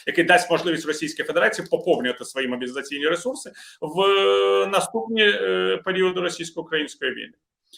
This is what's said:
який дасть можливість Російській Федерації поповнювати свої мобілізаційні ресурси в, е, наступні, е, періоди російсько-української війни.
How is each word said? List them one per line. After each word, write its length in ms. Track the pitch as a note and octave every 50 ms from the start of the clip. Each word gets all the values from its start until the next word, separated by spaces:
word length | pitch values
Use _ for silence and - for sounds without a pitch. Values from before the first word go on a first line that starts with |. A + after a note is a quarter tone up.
| -
який 180 | D3 C#3 E3+ E3
дасть 260 | - F3+ F3 F3 -
можливість 360 | E3+ D#3 - F3 D#3+ D3 -
Російській 360 | D3 D3+ - D#3+ D3 - - D3+
Федерації 460 | - D3+ E3+ G#3 A3 G#3+ - E3+ -
поповнювати 540 | - D3+ - F3+ D#3+ A#2+ B2 B2+ B2 - A#2+
свої 240 | - - C3+ C3 B2
мобілізаційні 600 | B2 B2 B2+ B2 B2+ C#3 C3 C#3 C#3+ C#3+ C#3+ D#3
ресурси 440 | E3+ E3+ - B3 C4 C4+ - G#3+ - - - - - -
в, 200 | - D#3 D#3 F3+
е, 680 | G3 G3 G3 G3 G3 G3 G3 - G3 G3 G3 G3 G3
наступні, 560 | G3 G3 F#3+ - - - A3+ A3+ A3+ A3+ A3 G#3+
е, 540 | G#3 G3+ G3+ F#3+ F#3+ F#3 F#3 F#3 F#3+ F#3+ F#3 -
періоди 360 | F#3+ F3+ F#3 F#3 F#3 F3+ F#3
російсько-української 920 | F3 F3 E3 - E3 E3 - E3 D#3+ - D#3+ D#3 D3 C3+ - - C#3+ C3 A2+
війни. 200 | - - - _ _ _ _ _ _ _ _ -